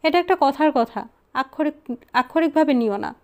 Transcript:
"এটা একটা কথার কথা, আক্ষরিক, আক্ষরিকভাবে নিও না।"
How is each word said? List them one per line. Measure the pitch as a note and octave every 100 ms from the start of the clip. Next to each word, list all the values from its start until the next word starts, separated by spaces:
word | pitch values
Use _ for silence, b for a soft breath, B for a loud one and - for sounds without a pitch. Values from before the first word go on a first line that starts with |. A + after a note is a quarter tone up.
"এটা | D#4+ F4
একটা | F4 F#4
কথার | C4+ C#4 D#4
কথা, | C#4+ A3+ G#3+ - _ _
আক্ষরিক, | - C4+ - D4+ D4 - A#3+ _
আক্ষরিকভাবে | B3 B3 E4 E4 D#4+ D4+
নিও | B3+ A3+ G3+
না।" | G#3+ -